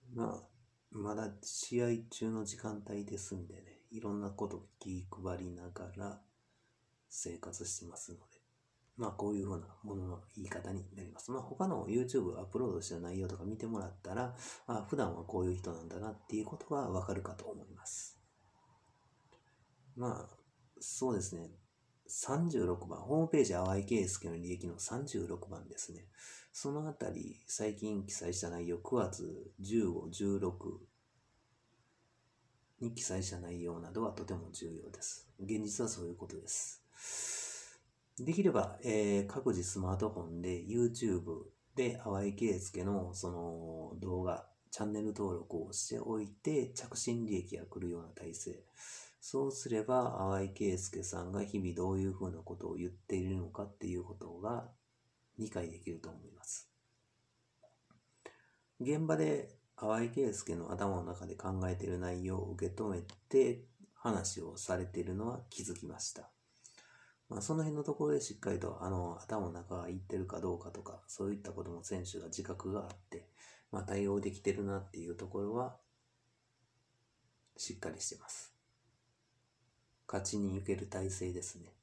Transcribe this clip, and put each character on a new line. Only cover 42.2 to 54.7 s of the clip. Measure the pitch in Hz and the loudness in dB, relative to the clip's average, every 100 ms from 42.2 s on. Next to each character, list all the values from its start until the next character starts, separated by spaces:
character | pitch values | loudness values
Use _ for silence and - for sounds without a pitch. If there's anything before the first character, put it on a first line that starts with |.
| 101 | 2
井 | 101 | 4
圭 | 117 92 | 4 4
介 | 95 92 92 | 0 -2 2
の | 101 90 | 2 0
そ | 90 90 | -4 -4
の | 87 85 82 82 82 80 87 | -2 -4 -4 -6 -6 -8 -6
動 | 95 90 | -2 0
画、 | 92 85 - _ _ | 2 0 -4 _ _
チ | - | -2
ャ | 107 | 0
ン | |
ネ | 107 | 2
ル | 107 | 0
登 | 101 101 87 | 2 2 0
録 | 85 - | -2 -4
を | 92 | -2
し | 98 - | -4 -2
て | 117 | -2
お | 113 110 | 0 0
い | 104 | -2
て、 | 101 - 151 120 | -2 2 4 2
着 | - - - | -2 -6 -2
信 | - 120 113 | 0 2 2
履 | |
歴 | 98 90 85 | 2 0 -6
が | - | -6
来 | - | -4
る | 87 | -2
よ | 85 | -2
う | |
な | 82 | -6
体 | - 85 | -10 -8
制。 | 82 - 87 - - - - - - | -6 -6 -8 -12 -16 -14 -12 -14 -14
そ | - 135 139 | -4 0 0
う | |
す | 131 - | 0 0
れ | 113 | 2
ば、 | 107 127 120 117 | 6 6 6 2
淡 | 95 98 98 | 2 4 2
井 | |
圭 | 98 104 90 | 2 2 4
介 | 92 87 | 0 -4
さ | 92 90 | -4 -2
ん | 87 | -2
が | 98 | 0
日 | 101 107 | 0 0
々 | 92 | 0
ど | 87 92 | 2 2
う | 95 | 4
い | 98 | 2
う | |
ふ | 95 92 | 2 -2
う | |
な | 87 | -4
こ | - 90 | -6 -6
と | 87 | -4
を | 85 | -2
言 | 87 | -4
っ | |
て | 90 _ 95 | -6 _ 0
い | 92 | 2
る | 95 | 0
の | 90 | -2
か | - | -4
っ | 101 - | -6 -4
て | 95 | -2
い | 90 | -2
う | 87 | -4
こ | |
と | 92 92 85 | -8 -10 -4
が | 101 120 - | -2 -2 -4